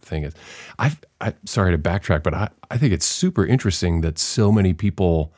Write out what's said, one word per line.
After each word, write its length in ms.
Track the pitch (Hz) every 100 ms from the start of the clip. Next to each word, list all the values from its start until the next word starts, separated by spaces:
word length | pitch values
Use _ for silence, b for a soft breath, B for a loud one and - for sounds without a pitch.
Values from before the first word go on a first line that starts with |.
thing 220 | - 78 73
is. 80 | - B B B B
I've, 220 | 139 151 - -
I, 120 | - - -
sorry 260 | - 92
to 60 | 82
backtrack, 440 | 85 95 - 78
but 120 | -
I, 160 | 87 104 _ -
I 80 | 120
think 140 | 135
it's 120 | 87 -
super 400 | - 185 139 95
interesting 560 | 131 104 - 90 82
that 180 | 80 78
so 320 | - - 101
many 220 | 107 95
people, 600 | 90 101 92 90 82 78